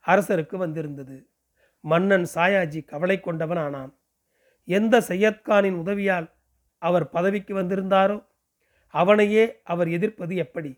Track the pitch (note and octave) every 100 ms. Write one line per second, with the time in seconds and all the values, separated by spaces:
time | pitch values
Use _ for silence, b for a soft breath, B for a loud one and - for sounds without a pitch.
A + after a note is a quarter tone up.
0 | - F#3+ G3 F#3+ D3+ F#3+ F3+ D#3 D3+ C#3+
1 | C3+ C3 _ _ _ _ _ _ D3+ E3
2 | F#3+ G3 E3+ D#3+ F3 G3 E3+ D#3 - D3
3 | F3+ F#3+ F#3+ D#3+ D#3 E3+ D3 C#3 C3+ _
4 | _ _ _ _ _ _ - F#3 A3 A#3+
5 | - F#3 G#3+ G#3+ - G#3 G3 F3+ E3+ G3+
6 | G3 F3+ D#3+ _ _ _ _ _ E3+ F3
7 | D3 E3 F#3 G3+ G3 G3 F3+ F#3+ F#3+ F#3+
8 | G3 G#3 _ _ _ _ _ _ _ D3+
9 | F3+ G#3 G#3 G#3+ A3+ - - F3 E3+ E3+
10 | E3+ - F3 F3+ D#3+ - D3+